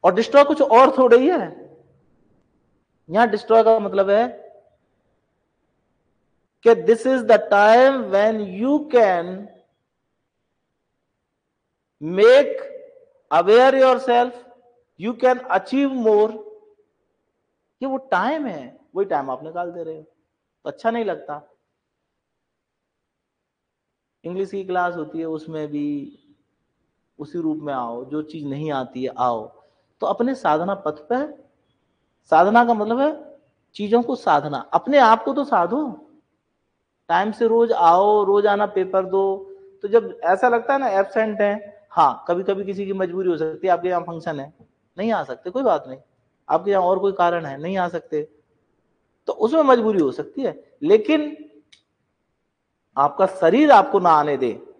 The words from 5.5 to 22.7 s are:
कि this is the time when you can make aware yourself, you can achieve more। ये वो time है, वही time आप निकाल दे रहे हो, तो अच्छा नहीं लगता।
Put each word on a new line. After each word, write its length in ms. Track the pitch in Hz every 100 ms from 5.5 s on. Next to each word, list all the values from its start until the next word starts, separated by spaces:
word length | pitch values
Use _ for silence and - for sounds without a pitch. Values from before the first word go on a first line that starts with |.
| _ _ _ _ _ _ _ _ _ _ _ 226
कि 40 |
this 380 | 226 175 226 254
is 180 | 262 220
the 140 | 214 208
time 580 | 202 208 233 262 269 214
when 500 | 196 214 220 208 185
you 340 | 247 294 294 240
can 520 | 214 180 175 185 208 - _ _ _ _ _ _ _ _ _ _ _ _ _ _ _ _ _ _ _ _ _ _ _ _
make 540 | 151 185 220 262 285 - - - - _ _ _ _
aware 420 | 156 175 226 262 269
yourself, 580 | 262 247 - 240 247 - - _ _ _ _ _
you 240 | 196 240
can 280 | 254 254 247
achieve 540 | 185 - 262 277 262 220
more। 340 | 208 214 226 - - _ _ _ _ _ _ _ _ _ _ _ _
ये 40 | 262
वो 120 | 262
time 480 | 262 180 214 311 277
है, 340 | 165 127 - _ 180
वही 100 | 196
time 260 | 160 135
आप 120 | 127
निकाल 280 | 151 170 175
दे 120 | 170
रहे 140 | 160 160
हो, 40 |
तो 160 | 156 _ _ _ _ _ -
अच्छा 260 | 139 226
नहीं 140 | 233 214
लगता। 480 | 160 - 151 _ _ _ _ _ _ _ _ _ _ _ _ _